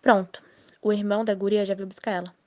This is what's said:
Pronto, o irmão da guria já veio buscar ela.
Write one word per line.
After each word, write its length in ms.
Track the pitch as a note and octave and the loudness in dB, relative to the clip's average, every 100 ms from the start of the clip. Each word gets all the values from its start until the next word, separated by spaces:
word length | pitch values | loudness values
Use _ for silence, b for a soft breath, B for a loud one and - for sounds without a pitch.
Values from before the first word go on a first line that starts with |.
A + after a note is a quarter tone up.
Pronto, 420 | - G#3 F3+ - b b b b | 6 4 2 -12 b b b b
o 120 | G#3 | -2
irmão 320 | G#3 G#3 G#3 A3 | 0 0 0 0
da 80 | |
guria 320 | G3 G3 G#3 G3 | -2 0 0 0
já 80 | |
veio 140 | G3 F#3+ | -4 -6
buscar 240 | - - | -8 -6
ela. 240 | F#3 F3+ _ | -6 -8 _